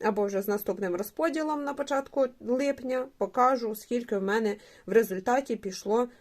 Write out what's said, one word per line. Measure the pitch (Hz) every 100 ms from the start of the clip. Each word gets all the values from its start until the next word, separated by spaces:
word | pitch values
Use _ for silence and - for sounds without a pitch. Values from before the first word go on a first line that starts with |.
або | 220 202
вже | 202 196
з | 202
наступним | 202 - 190 190
розподілом | 175 208 - 320 311 311 294
на | 285
початку | 285 277 269 262 277 254 -
липня, | 214 254 277 233 254 254 262 -
покажу, | 196 247 247 262 226
скільки | 214 - 240 240 202
в |
мене | 190 220 214 208 - - -
в |
результаті | 220 196 190 190 254 277 220
пішло | 196 185 202 220 247 -